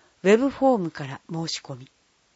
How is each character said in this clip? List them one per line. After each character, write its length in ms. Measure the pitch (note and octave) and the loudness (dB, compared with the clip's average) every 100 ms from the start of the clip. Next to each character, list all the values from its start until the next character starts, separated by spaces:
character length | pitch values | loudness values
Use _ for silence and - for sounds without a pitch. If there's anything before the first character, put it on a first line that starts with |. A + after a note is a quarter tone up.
| _ _ | _ _
ウ 60 | F#3 | 4
ェ 80 | A3 | 4
ブ 120 | C4+ | 4
フ 160 | - C4+ | 2 2
ォ 100 | A#3+ | 2
ー 20 | |
ム 120 | E3 | -2
か 140 | - C3+ | -8 -12
ら 160 | D3+ - | -12 -10
申 160 | E3+ E3 | -8 -8
し 140 | - | -10
込 140 | - B2+ | -12 -16
み。 160 | C3 _ _ _ _ | -16 _ _ _ _